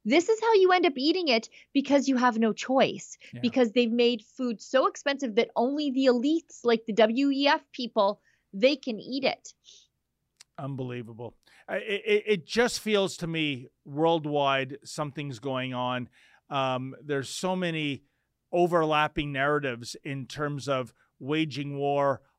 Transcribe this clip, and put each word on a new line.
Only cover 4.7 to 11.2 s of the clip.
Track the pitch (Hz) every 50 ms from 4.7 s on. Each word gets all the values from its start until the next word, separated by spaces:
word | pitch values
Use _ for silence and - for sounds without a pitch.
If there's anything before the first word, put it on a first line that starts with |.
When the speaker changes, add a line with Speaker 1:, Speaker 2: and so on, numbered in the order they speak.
| - 262 254
Speaker 1:
expensive | - - - - 285 277 277 285 233 202
that | 233 226 - -
only | - 233 254 277 302 302 285
the | 247 269 269 262
elites, | 247 247 233 294 320 330 - _ - - -
like | 233 233 220 226
the | -
W | 202 202 220 220 226 254 277 277
E | 277 269 285 277
F | 302 311 - _
people, | - - 247 226 - 226 202 196 208 - _ _ _ _ _ _
they | - 196 214 269 302
can | - - 262 220 196
eat | - - 254 277 269
it. | 233 - - - - - _ _ - - - _ _ _ _ _ _ _ _ _ _ _ _ - _ _ -
Speaker 2:
Unbelievable. | 143 135 139 127 131 123 123 123 117 113 117 110